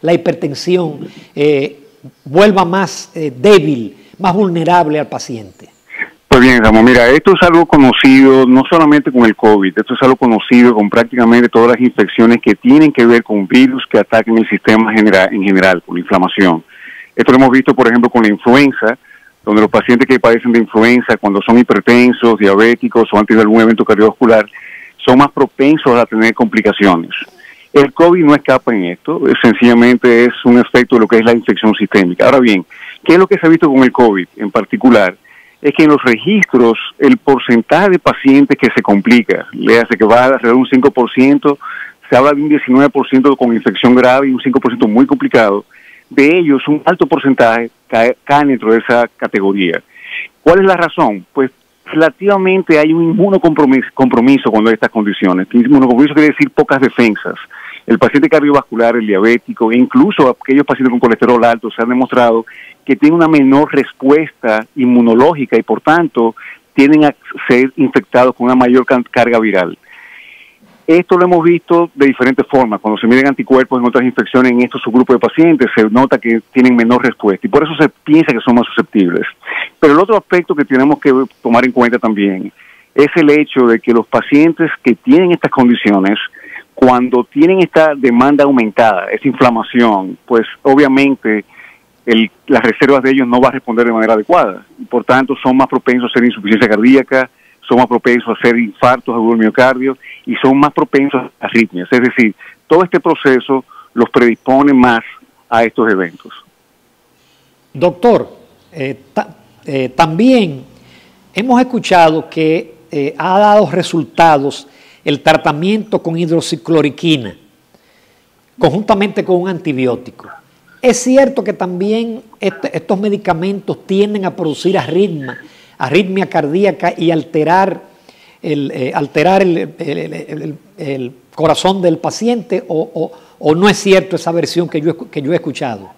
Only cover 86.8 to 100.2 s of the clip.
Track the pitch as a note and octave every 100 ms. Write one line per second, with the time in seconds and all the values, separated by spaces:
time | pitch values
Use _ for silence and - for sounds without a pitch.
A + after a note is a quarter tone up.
86.8 | B2+ B2 B2 B2 A#2+ C#3+ D#3+ F#3+ E3+ E3+
87.8 | D#3 C#3+ C3 A#2+ C3 C#3+ C#3+ C3+ A2 G2
88.8 | A2+ F#2+ G2 G#2+ C#3 A#2 B2+ A#2 G#2 B2
89.8 | A#2 G2+ F#2+ F#2+ _ A#2 A2 - C#3+ C3+
90.8 | C#3+ C3+ C#3 C3 A2+ G#2+ - _ - _
91.8 | _ _ - A2+ A2 _ - B2+ A#2 G#2+
92.8 | C3+ C#3 C3 C3+ B2 B2 B2+ C3 - A2+
93.8 | A#2+ A2+ A2 A2 G#2 F3 A#2+ F#2+ _ _
94.8 | A#3+ B2 - B2+ C3 C3+ C3 C3 C3+ C3
95.8 | - B2 A#2+ B2+ B2 A2 G2+ G#2+ A2 G#2
96.8 | A#2+ C3+ B2+ C3 B2+ _ _ _ - B2
97.8 | B2 A#2+ B2+ A#2+ A#2 G#2+ B2 A#2 A2+ -
98.8 | B2 B2+ B2 A#2 A2+ A#2 A2 A#2 B2+ B2+
99.8 | C3+ C3 - -